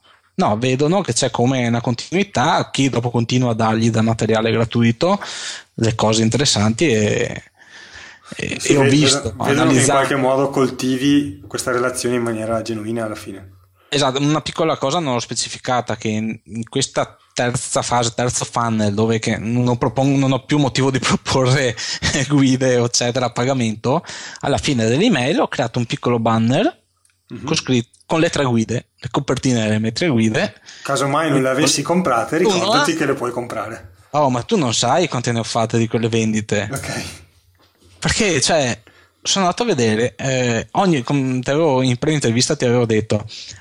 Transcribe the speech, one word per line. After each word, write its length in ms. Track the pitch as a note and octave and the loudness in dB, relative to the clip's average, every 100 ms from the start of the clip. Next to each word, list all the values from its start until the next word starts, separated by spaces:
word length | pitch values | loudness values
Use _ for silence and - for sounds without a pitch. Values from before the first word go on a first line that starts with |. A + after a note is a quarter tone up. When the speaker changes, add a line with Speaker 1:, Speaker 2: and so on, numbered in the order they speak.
| _ _ _ - | _ _ _ -2
Speaker 1:
No, 220 | E3 G#2 | 0 2
vedono 420 | C3 B2+ D3 G3 | 0 2 2 2
che 120 | E3+ | 0
c'è 160 | A#2 B2+ | -2 -2
come 360 | - C3 C3+ A#2 | 0 0 2 0
una 140 | A#2 | 0
continuità, 880 | A#2 A#2+ - E3+ G3+ - D3 F#3 - | -2 -4 -2 -2 -2 0 2 2 0
chi 200 | - C3+ | 0 0
dopo 200 | A#2+ A#2+ | 0 0
continua 420 | A#2+ A#2 B2+ B2 | -2 0 0 0
a 20 | |
dargli 340 | A2 A2+ A2+ A2+ | 2 2 2 2
del 120 | A2+ | 2
materiale 480 | A2+ A2+ A2 A2 A2+ | 2 0 2 2 2
gratuito, 680 | A2+ A2+ A#2+ A#2 A2+ E3+ G3+ - - - - - | 0 0 2 2 2 0 0 -4 -10 -12 -12 -14
le 200 | - A2 | -2 -2
cose 280 | A2 G#2+ A2 | 2 2 2
interessanti 680 | A2+ A#2 C#3+ A2 G#2+ A2 D#3+ | 2 2 0 2 0 2 2
e, 540 | A2 G#2 A2+ - - - _ - - - - - - - - | 2 2 0 -2 -6 -14 _ -20 -20 -20 -20 -20 -20 -18 -10
e, 200 | - B2 | -8 -6
Speaker 2:
Sì, 140 | - | 0
Speaker 1:
e 40 | C#3+ | 4
ho 40 | |
Speaker 2:
vedono, 60 | C3+ | 4
Speaker 1:
visto, 280 | C#3 C#3 C#3 | 4 4 0
ho 40 | |
Speaker 2:
vedono 220 | - - | -2 -4
che 80 | - | -2
in 60 | C#3+ | 0
Speaker 1:
analizzato. 320 | D#3+ C3+ B2 | 2 2 4
Speaker 2:
qualche 240 | C3+ C3+ C#3 | 2 2 0
modo 340 | C3 C3+ C#3 | 2 2 0
coltivi 920 | C#3+ B2+ A#2+ B2+ C3 C#3+ C#3+ C#3+ - - | 0 -2 -2 -4 0 2 2 0 -8 -12
questa 240 | B2 - | -8 -4
relazione 460 | B2 B2 B2 A#2+ B2 | -2 -2 -2 -2 -2
in 60 | |
maniera 400 | A#2 A2 A2 A2+ | -2 -4 -4 -4
genuina 420 | A2 A2 G#2+ A2+ | -4 -6 -6 -6
alla 100 | A2 | -6
fine. 360 | G#2 - G2 - - _ _ _ | -8 -14 -16 -18 -20 _ _ _
Speaker 1:
Esatto, 300 | D3 C#3 C3 | -2 0 0
una 200 | C#3+ D3+ | 0 0
piccola 360 | - - D#3+ C3+ | -4 -2 -2 0
cosa 220 | C3+ E3+ | -2 -2
non 160 | D3+ | -2
ho 40 | A#2+ | -4
specificata, 760 | - A#2+ - - - B2 A#2 G#2+ | -4 -8 -8 -8 -4 -4 -2 -6
che 120 | A2+ | -4
in, 320 | G#2+ A2 A2 - | -4 -4 -8 -12
in 220 | A2 A2 | -10 -6
questa 480 | C3+ - - C3+ - _ | -4 -2 -2 -4 -8 _
terza 480 | - B2 A#2+ - C3+ | -4 -2 -2 -4 -4
fase, 300 | A#2+ A#2+ A#2 | 0 0 0
terzo 320 | A2+ B2 A#2+ | -2 -2 -2
funnel, 480 | - - A#2 A2 G#2 | -4 -2 0 0 0
dove 280 | G2+ A2+ A2+ | 2 2 2
che 160 | A#2 F#2+ | 0 -4
non 300 | G2+ A#2+ B2 | -2 0 0
ho 80 | A#2+ | 0
propon-, 420 | C#3 A#2+ C3+ C#3 | 0 0 2 2
non 140 | C3+ | 2
ho 120 | C3 | 0
più 140 | - D3 | 0 0
motivo 320 | C#3 - C3+ | 2 2 0
di 80 | C3 | 0
<laughs> 0 | |
proporre 800 | - - - C#3 B2+ C3 B2+ A#2 - - - D3 C3+ | 0 -2 0 0 2 2 0 -2 -8 -4 -2 -2 0
guide, 460 | D3 C3+ C3 C3 | 4 4 4 2
eccetera, 520 | B2 A#2+ - B2 B2 B2 | 2 2 0 -2 -2 -2
a 40 | |
pagamento, 720 | B2 B2+ C3+ A2+ A2 A#2 D3 - - - - | -2 -2 0 -2 -2 -2 -2 -4 -14 -16 -8
alla 180 | C3+ B2+ | -2 -2
fine 260 | - B2+ A2 | 0 0 2
dell'email 520 | B2+ A#3 D#3 B2 A3 | 2 2 2 0 0
ho 80 | - | -2
creato 320 | - A#2+ - | -2 -4 -2
un 60 | A#2+ | -4
piccolo 320 | D3 B2+ A#2+ | -2 0 0
banner 640 | A2+ A2+ A2+ C#3+ C4+ - _ _ _ _ _ | 2 2 2 2 0 -2 _ _ _ _ _
Speaker 2:
Mhm. 180 | A#2+ | -12
Speaker 1:
con 120 | C3+ D#3 | -4 -4
scritto, 320 | - B2+ A#2 _ | 0 0 0 _
con 160 | _ E3 | _ 0
le 80 | E3 | 0
tre 160 | - | 0
guide, 440 | C3+ A2+ A2 A2+ - _ | 0 0 0 -4 -8 _
le 100 | - | -6
copertine 520 | - C#3+ B2+ C3+ A#2+ | -4 -2 -2 2 2
delle 160 | G#2+ G#2+ | 2 0
mie 140 | A2 | -2
tre 160 | A2+ F3 | -2 0
guide. 520 | A#2+ A2 B2 G#3 - - - | 2 2 2 -2 -6 -20 -14
Speaker 2:
Casomai 480 | - C#3 C#3 D3 D#3+ | -6 -2 0 0 2
non 100 | C#3+ | 2
le 80 | C3 | 2
avessi 320 | C3 D#3 D3+ | 2 2 0
Speaker 1:
Con 140 | C#3+ F3 | 0 0
Speaker 2:
comprate, 340 | D#3+ A#2+ A2 D#3 | 2 0 0 0
Speaker 1:
uno 160 | G3+ | 2
Speaker 2:
ricordati 400 | F3+ F#3+ B3 C#4+ | 2 2 2 2
Speaker 1:
là. 60 | D#3+ | 0
Speaker 2:
che 80 | C#3+ | -2
le 80 | |
puoi 160 | C3+ A#2+ | -2 -4
comprare. 640 | A#2+ A#2 A2+ G#2 A2+ - - _ | -6 -8 -8 -8 -12 -18 -20 _
Speaker 1:
Oh, 180 | C#3+ C#3+ | 0 2
ma 140 | B2 | 0
tu 160 | A#2 A3+ | 0 0
non 160 | C3 | 2
sai 340 | A2 A#2+ D3+ F3 | 0 2 2 2
quante 240 | C3 A#2+ | 0 -2
ne 60 | A#2 | -2
ho 40 | |
fatte 360 | A2 A#2+ A2+ A#2 | -2 -2 0 2
di 100 | A2+ | 0
quelle 220 | A#2 A2+ | 0 0
vendite. 580 | A2+ A2 G#2+ G#2+ G#2 G2+ | 0 0 -2 -2 -2 -2
Speaker 2:
Ok. 340 | C3+ - - - - - _ _ _ _ _ _ - | -6 -8 -10 -10 -14 -20 _ _ _ _ _ _ -6
Speaker 1:
Perché, 440 | D3+ - G#3+ D3+ | -4 0 0 2
cioè, 360 | - E3+ B2+ A2 - _ _ _ | 2 2 2 -4 -10 _ _ _
sono 240 | C#3+ F#3+ F3+ | -4 0 0
andato 160 | F3+ | 0
a 40 | A#3+ | 0
vedere, 480 | D3+ A2+ G#2+ A#2 - | 2 2 2 0 -2
eh, 520 | C3+ C3 B2 A2+ - | -2 0 0 0 -2
ogni, 300 | - G3 D#3 | 0 2 2
come 380 | A#2+ C#3+ C3 B2+ | 0 0 0 -2
ti 80 | B2 | 0
avevo, 320 | C#3+ E3 C3 | 2 2 4
in 160 | C3 A#2+ | 2 2
pre-intervista 600 | D3 D#3 B2+ A2+ - D#3 | 0 2 2 2 0 0
ti 100 | B2 | 2
avevo 180 | A#2+ | 2
detto, 400 | A2+ A2 G#2+ G#2+ - - - - | 2 0 0 -2 -4 -14 -16 -20